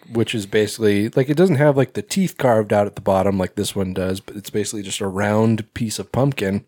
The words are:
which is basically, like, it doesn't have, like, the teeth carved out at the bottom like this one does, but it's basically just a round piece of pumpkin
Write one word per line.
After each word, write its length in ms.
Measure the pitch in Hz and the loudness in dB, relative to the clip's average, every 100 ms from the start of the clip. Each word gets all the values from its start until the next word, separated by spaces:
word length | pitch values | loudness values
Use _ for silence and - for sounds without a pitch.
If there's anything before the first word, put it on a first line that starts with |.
| - | -6
which 240 | 117 110 | -2 -2
is 120 | 117 98 | -4 -2
basically, 640 | 110 101 - 107 101 110 | 0 0 0 2 2 2
like, 180 | 139 131 | 0 0
it 80 | 151 | 2
doesn't 200 | 185 135 | 2 4
have, 200 | 147 139 | 4 4
like, 160 | 123 | 0
the 100 | 104 | -4
teeth 360 | - 196 180 - | -4 -2 -2 0
carved 340 | 131 110 104 | 2 2 2
out 140 | 104 104 | 2 0
at 80 | |
the 80 | - | -2
bottom 340 | 98 95 98 98 | 0 2 2 0
like 200 | 90 - | -2 -4
this 200 | 95 101 | -6 -4
one 160 | 92 | -4
does, 280 | 92 92 95 | -4 -4 -6
but 160 | - 101 | -10 -16
it's 120 | - | -8
basically 320 | 107 98 110 | -6 -6 -8
just 180 | 98 - | -10 -6
a 60 | 98 | -6
round 680 | 92 104 107 113 110 110 | -2 0 2 2 0 -4
piece 240 | - 113 - | -6 -6 -6
of 120 | 98 | -4
pumpkin 540 | 120 139 139 - - | 0 0 0 -2 -2